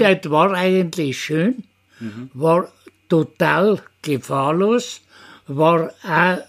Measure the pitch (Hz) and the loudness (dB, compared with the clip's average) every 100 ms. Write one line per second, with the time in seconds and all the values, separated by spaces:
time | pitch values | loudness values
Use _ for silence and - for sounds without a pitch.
0 | 208 190 156 151 190 185 185 185 175 175 | 4 2 0 2 2 2 0 2 0 -2
1 | 147 123 - 156 190 254 - _ _ _ | -4 -6 -4 -2 0 -2 -8 _ _ _
2 | 113 107 131 127 160 170 - _ - - | -14 -12 -16 -4 0 2 0 _ -20 -20
3 | - 165 151 - 160 151 202 196 - _ | -2 0 0 0 0 2 2 0 -4 _
4 | - 135 - 139 139 165 202 240 240 - | -6 -6 -4 -4 -2 0 0 0 -2 -12
5 | _ - - - - 139 160 170 160 - | _ -20 -20 -20 -10 0 2 2 -2 -8
6 | 202 160 175 180 | -4 0 2 0